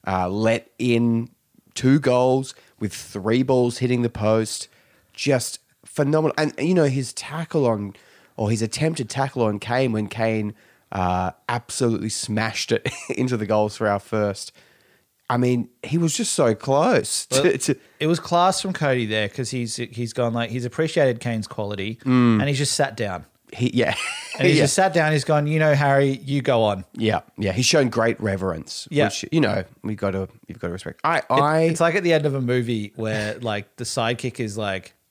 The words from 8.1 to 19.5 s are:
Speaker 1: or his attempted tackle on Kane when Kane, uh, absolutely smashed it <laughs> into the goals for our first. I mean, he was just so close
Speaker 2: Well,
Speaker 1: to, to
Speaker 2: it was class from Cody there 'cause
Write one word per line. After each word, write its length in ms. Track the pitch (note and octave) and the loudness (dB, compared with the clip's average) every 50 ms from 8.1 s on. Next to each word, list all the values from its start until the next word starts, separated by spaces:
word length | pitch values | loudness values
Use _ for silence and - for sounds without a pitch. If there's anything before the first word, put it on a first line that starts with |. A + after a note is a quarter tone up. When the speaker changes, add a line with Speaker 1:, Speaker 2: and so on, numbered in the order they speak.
| _ _ _ _ _ | _ _ _ _ _
Speaker 1:
or 160 | - A2 G#2 | -2 -2 0
his 100 | A#2 G#2 | 0 0
attempted 480 | A2+ A2+ - - D#3 D#3+ D#3+ - B2 G#2 | -2 -4 -2 -2 -2 -2 -2 -2 -6 -6
tackle 340 | - C#3 C3+ C#3 - B2+ A#2 | -4 -4 -4 -2 0 0 0
on 160 | G#2+ G#2 G2+ | 0 0 -2
Kane 320 | - A#2 A#2+ C3 C3+ B2 A2 | -4 -2 0 0 0 0 0
when 140 | G#2+ G#2+ | -2 -4
Kane, 460 | G2 - A#2 A2+ A2+ A2 A2 G#2 G#2 G#2+ _ _ _ _ _ _ - | -4 -4 -2 -2 0 0 -2 -2 -4 -8 _ _ _ _ _ _ -8
uh, 400 | - F#2+ F2+ F2+ F2+ F#2 F#2 F#2 - _ _ | -4 -2 0 0 0 0 -2 -4 -6 _ _
absolutely 600 | - A#2+ A#2+ - - - - C3 A#2 A2+ - - A2 | -6 -6 -6 -6 -6 -4 -2 0 0 0 0 -4 -4
smashed 640 | - - - - G#2+ G#2+ A2 A2 - - - - | -6 -6 -6 -4 -2 -2 -2 -2 -4 -4 -4 -2
it 160 | A#2 A2+ - - - - | -2 -2 -2 -4 -8 -8
<laughs> 80 | - - | -8 -6
into 280 | - - B2+ B2 B2+ | -4 -2 -2 -2 -2
the 80 | G#2+ G#2+ | -2 -2
goals 320 | G2 A2 G#2+ G#2+ G#2 - | 0 0 2 0 0 -2
for 100 | - A2 | -2 0
our 120 | G#2 G2+ G2 | 0 0 0
first. 520 | - - - A2 G#2 G2+ F#2+ - - - - _ _ _ _ _ _ _ _ _ _ _ _ _ _ - | -2 -4 -2 -2 0 -2 -2 -6 -10 -16 -18 _ _ _ _ _ _ _ _ _ _ _ _ _ _ -2
I 80 | B2 | 0
mean, 320 | A#2+ B2 B2 B2+ A#2+ A2 - _ _ | 2 2 2 2 0 -2 -6 _ _
he 160 | - - D3 | -8 -4 -2
was 180 | E3+ E3+ D#3+ - | 0 0 0 0
just 180 | - A3+ - - | -2 -4 -2 0
so 200 | - C#3+ A#2 G#2+ | 2 2 2 2
close 720 | - - C3+ C3+ C#3+ E3 A#3 A3 C3 - - - - - - | 0 0 0 2 2 4 4 2 2 0 -2 -4 -6 -4 -2
Speaker 2:
Well, 120 | B2+ C3 D3 | 0 2 4
Speaker 1:
to, 140 | F3+ - | 2 2
to 180 | - - - C3 - _ _ _ - | 2 0 -2 -2 -2 _ _ _ -2
Speaker 2:
it 80 | D3+ | 0
was 120 | D#3 E3+ D#3+ | 0 0 0
class 420 | - - F3 F3 F3 F#3+ F#3+ - | -2 0 2 4 4 4 2 0
from 120 | - F#3+ F3+ | -2 -4 -4
Cody 320 | - D#3 C#3 C3 B2 A#2 | 0 0 2 2 2 0
there 220 | G#2 A2 A2 G#2 G2+ | 0 0 0 0 -2
'cause 200 | - - B2+ - | -4 -6 -6 -6